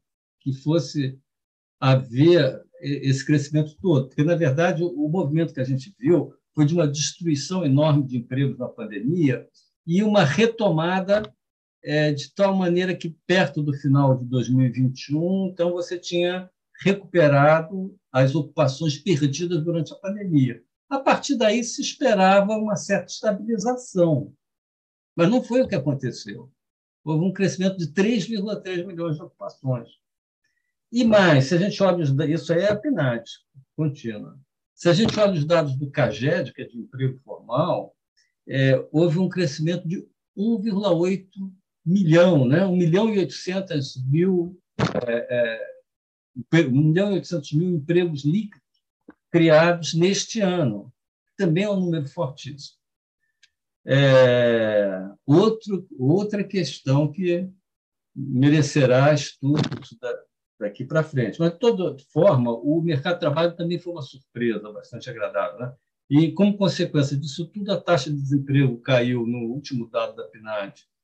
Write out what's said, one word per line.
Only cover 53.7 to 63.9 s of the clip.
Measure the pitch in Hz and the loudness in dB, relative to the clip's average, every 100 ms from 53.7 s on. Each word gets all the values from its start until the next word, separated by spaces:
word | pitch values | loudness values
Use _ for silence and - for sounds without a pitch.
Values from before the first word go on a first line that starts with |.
| _ - | _ 0
É, | 135 139 131 127 123 120 117 107 107 101 95 95 - | 2 6 8 6 6 4 2 2 2 0 -2 -8 -8
outro, | - 151 220 220 202 190 - - | 2 4 4 2 -4 -8 -8 -4
outra | 131 180 208 208 | 0 0 0 -4
questão | 190 196 175 - - 139 151 | -4 -4 -6 -6 -2 0 0
que | 165 180 175 185 - _ _ _ _ _ - | -2 -2 -2 -4 -12 _ _ _ _ _ -12
merecerá | 131 127 143 156 139 156 127 127 143 | -4 2 4 4 2 2 4 4 4
estudo, | 147 - - 139 151 - 123 | 2 -2 -6 -2 0 -2 -6
estuda-, | - 113 123 120 - _ _ - | -14 -14 -10 -10 -14 _ _ -10
daqui | 101 - | -10 -10
pra | 127 160 | -4 -2
frente. | 156 135 113 - | -2 -2 -2 0
Mas, | 165 | -2
de | - | 0
toda | 233 185 170 131 - | 0 0 -2 -8 -6
forma, | 151 151 135 120 | 2 4 4 2
o | 117 143 165 | -2 -2 0
mercado | 165 139 185 175 | 0 -2 -2 -2
de | |
trabalho | 160 143 170 170 | -2 0 0 -2
também | 170 175 | -6 -6
foi | 175 | -8